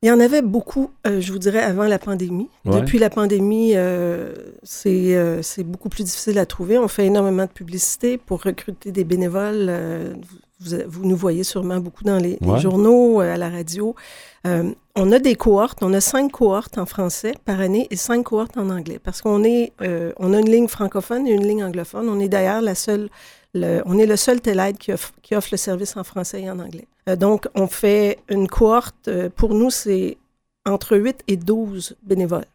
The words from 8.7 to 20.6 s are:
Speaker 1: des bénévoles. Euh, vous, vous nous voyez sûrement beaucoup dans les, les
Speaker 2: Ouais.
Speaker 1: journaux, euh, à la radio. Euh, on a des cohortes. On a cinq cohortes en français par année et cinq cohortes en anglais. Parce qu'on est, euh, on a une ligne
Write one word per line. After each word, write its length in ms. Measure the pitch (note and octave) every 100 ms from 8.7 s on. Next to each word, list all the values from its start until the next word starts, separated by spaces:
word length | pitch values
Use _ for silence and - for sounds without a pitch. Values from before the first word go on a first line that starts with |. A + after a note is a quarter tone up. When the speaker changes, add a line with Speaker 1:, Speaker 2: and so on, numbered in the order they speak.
| F#3+ G3+
Speaker 1:
des 100 | F#3+
bénévoles. 640 | E3+ F3+ F3+ F3+ G#3 G#3+ F#3+
Euh, 440 | F3 E3 E3 E3 - F3+ F3+ _ _
vous, 180 | F3+ F3 -
vous 180 | E3 F#3+
nous 100 | F#3
voyez 280 | F#3 E3+
sûrement 360 | F#3+ G3+ F3+ F#3
beaucoup 240 | F3 - G#3
dans 120 | G3
les, 200 | F3 F3+
les 80 | -
Speaker 2:
Ouais. 120 | B2+
Speaker 1:
journaux, 600 | F3 F#3 G#3+ B3 A#3+ A3+
euh, 120 | F3
à 40 | E3+
la 120 | E3+
radio. 460 | F3 E3 F3 G#3+ A#3+ - - - _ F3+
Euh, 280 | F3 E3+ A3+ _ -
on 140 | F#3+
a 60 | A#3+
des 160 | C4+ A#3
cohortes. 440 | - G3+ A3 -
On 120 | F#3
a 80 | G3
cinq 320 | - C4+ C#4
cohortes 440 | - A3+ F#3+ - -
en 80 | F3+
français 480 | - F#3 - G#3+ - -
par 160 | F#3+
année 260 | F#3+ G3+ B3+
et 60 | F#3
cinq 280 | - A#3+
cohortes 340 | A#3+ A3 A3+ -
en 120 | G3
anglais. 300 | F#3 D#3+ E3+
Parce 200 | - F#3
qu'on 240 | A3 G#3 A3
est, 260 | A#3+ A#3 _
euh, 300 | F#3+ E3+ E3+ -
on 160 | F#3
a 60 | G3+
une 80 | A3
ligne 180 | A3+